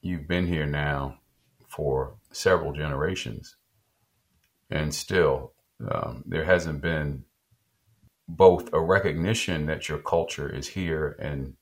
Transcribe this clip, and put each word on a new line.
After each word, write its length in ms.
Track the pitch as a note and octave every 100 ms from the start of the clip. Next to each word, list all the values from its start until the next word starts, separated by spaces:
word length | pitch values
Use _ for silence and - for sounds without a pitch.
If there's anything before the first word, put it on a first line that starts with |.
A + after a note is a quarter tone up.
you've 260 | F2+ F2 D2
been 200 | F2+ F2+
here 180 | E2+ D2
now 540 | C#2+ D2 C#2+ C#2 - _ _ _ _ _
for 500 | - D2 C2 C2 - _
several 420 | - - F2+ D#2
generations, 840 | C#2+ D2+ C#2 D#2 F#2 - A1 - _ _ _ _ _ _ _ _ _ _ _ _
and 240 | D2+ D2+
still, 600 | - - F#2+ D#2+ C2 - _ _ _ -
um, 320 | - - - -
there 180 | D#2+ D#2+
hasn't 360 | F2+ E2 D2+
been 420 | E2+ D#2+ D2 C#2 - _ _ _ _ _ _ _ _ _ -
both 440 | E2 F#2+ F2 -
a 60 | D#2+
recognition 840 | E2 F#2 F2+ D2+ F2 A2+ - E2 D2+
that 240 | D2+ -
your 80 | D2
culture 500 | - E2+ D#2+ - D2
is 200 | C2 -
here 480 | G2 E2+ D#2 D2+ -
and 360 | C#2+ C#2+ C2+ -